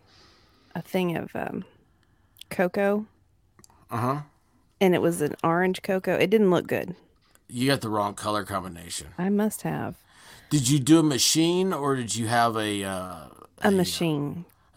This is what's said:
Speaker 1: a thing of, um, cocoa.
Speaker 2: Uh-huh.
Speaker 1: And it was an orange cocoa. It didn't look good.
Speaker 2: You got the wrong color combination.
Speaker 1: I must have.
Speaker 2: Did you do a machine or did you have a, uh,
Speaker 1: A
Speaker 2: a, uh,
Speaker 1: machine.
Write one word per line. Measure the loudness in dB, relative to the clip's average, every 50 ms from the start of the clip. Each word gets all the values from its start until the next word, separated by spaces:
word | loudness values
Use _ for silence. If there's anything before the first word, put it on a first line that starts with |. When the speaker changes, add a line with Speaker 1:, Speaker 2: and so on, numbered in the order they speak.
| _ _ _ -20 -20 -20 _ _ _ _ _ _ _ _ -12
Speaker 1:
a | -12
thing | -8 -4 -2 -2 0 -2 -2
of, | -4 -6 -8 -8
um, | -8 -8 -8 -8 -10 -12 -14 _ _ _ _ _ _ _ _ _ _ _ _ _ -20 -18 -6
cocoa. | -2 0 0 0 0 0 0 2 0 0 -4 -8 _ _ _ _ _ _ _ _ _ _ -20 -20 _ _ _ -8
Speaker 2:
Uh-huh. | -6 -2 -2 -2 -2 -4 -6 -12 _ _ _ _ _ _ _ _ _ 2
Speaker 1:
And | 4 4 6
it | 6 4
was | 2 0 0
an | -2 -4 -2 -2 0
orange | 0 2 2 2 0 -2 -2 -4
cocoa. | -4 -4 -2 0 0 2
It | 2 4 4
didn't | 4 4 6 6
look | 4 4 2
good. | 0 -2 -2 -4 -4 -10 -14 -18 _ _ _ _ _ _ _ _ -12
Speaker 2:
You | -6 -2 0 2
got | 0 0
the | 0 -2
wrong | -2 -2 -2 -2 -4
color | -6 -4 -4 -4 -4 -4
combination. | -4 -6 -6 -6 -8 -12 -14 -14 -12 -12 -12 -12 -12 -10 -6
Speaker 1:
I | -2 0
must | 0 0 0 0 -2 -4 -6
have. | -6 -4 -4 -6 -8 -10 -12 _ _ _ -20 -20 -20 -20 -20 -6 -2
Speaker 2:
Did | 0 0 2 2
you | 2 2
do | 6 6 6 6
a | 6
machine | 4 2 2 2 2 2 2 2 2 2 2 0 -2 -2
or | -2 -2 -2 -2
did | -2 -4 -4 -4
you | -4 -2 0
have | 2 2 2 2 2
a, | 0 -2 -2 -2 -2 -4
uh, | -4 -6 -6 -6 -8 -10 -14 -16 -18 -20 -20 -20 -20 _ -2 0
Speaker 1:
A |
Speaker 2:
a, | 2
uh, | 4
Speaker 1:
machine. | 4 2 0 0 -2 0 0 0 -2 -4 -6 -8 -10 -12 -16 _ _ _ _ _